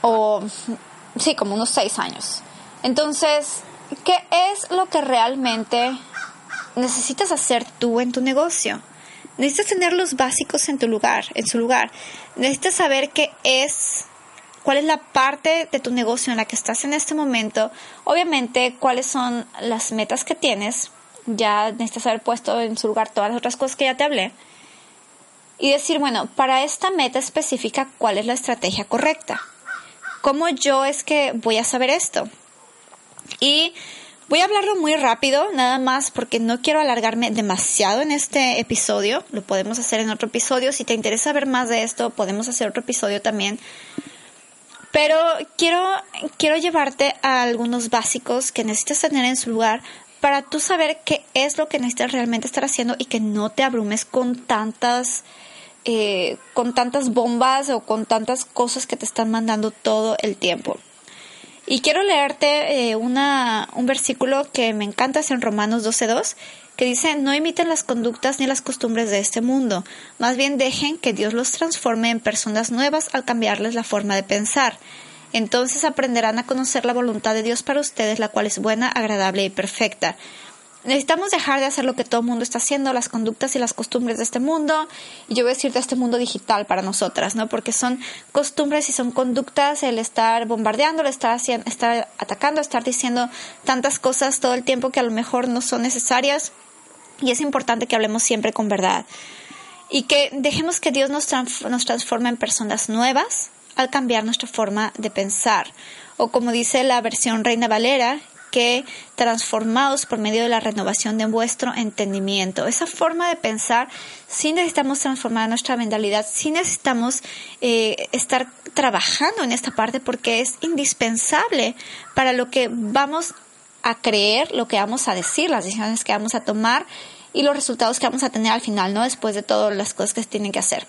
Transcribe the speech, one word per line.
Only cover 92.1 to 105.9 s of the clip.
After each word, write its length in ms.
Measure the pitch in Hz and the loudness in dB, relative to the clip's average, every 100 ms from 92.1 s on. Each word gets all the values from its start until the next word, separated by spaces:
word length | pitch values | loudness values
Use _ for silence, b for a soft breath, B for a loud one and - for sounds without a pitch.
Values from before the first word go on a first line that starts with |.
| - | -8
atacando, 440 | - - 285 302 | -8 0 0 0
estar 220 | 294 247 | 0 -2
diciendo 460 | 240 247 254 247 247 B B B | -2 -2 0 0 -2 B B B
tantas 360 | - 254 262 277 | 0 2 2 0
cosas 400 | 254 254 269 277 | 0 2 0 2
todo 160 | 254 247 | 0 0
el 80 | |
tiempo 260 | 254 254 262 | 0 0 0
que 100 | 262 | 0
a 40 | |
lo 80 | 240 | 0
mejor 360 | 220 233 247 247 | 0 -2 0 0
no 140 | 240 | -2
son 220 | 247 240 | -2 -2
necesarias, 680 | 240 262 - 254 277 285 294 - - - - - - - | 0 -2 0 2 2 0 -2 -12 -20 -20 -20 -20 -20 -4
y 80 | 262 | 0
es 120 | 240 | 0
importante 440 | 294 269 202 233 240 | 0 -2 0 -2 0
que 100 | 226 | 0
hablemos 280 | 214 220 | 2 0
siempre 280 | - 226 220 | 0 2 0
con 160 | - 214 | 0 0
verdad. 380 | 196 185 180 - B B B B B B B B | 2 2 2 -2 B B B B B B B B
Y 120 | 285 | -2
que 260 | 262 294 285 | 4 4 4
dejemos 460 | 277 269 285 320 349 | 0 -2 0 -2 0
que 100 | 330 | 0
Dios 200 | 277 269 | 0 0
nos 200 | 285 294 | 0 -2
transf-, 380 | 262 247 - - | -2 -2 -6 -4
nos 160 | 247 - | -2 -2
transforme 440 | 233 - 233 240 | -2 -2 0 0
en 80 | 240 | 0
personas 520 | 226 - 214 214 - | -2 -2 -2 -4 -2
nuevas 640 | 220 247 269 415 - - - - - | 2 4 4 0 -2 -6 -12 -12 -2
al 160 | 254 | 0
cambiar 320 | 277 254 233 | 2 2 0
nuestra 240 | 220 233 240 | 0 -4 -4
forma 460 | - 214 208 214 - | -2 -2 0 -2 -4
de 140 | 220 | -6
pensar. 600 | 196 196 - 240 202 - - B | -2 -2 0 2 2 0 -10 B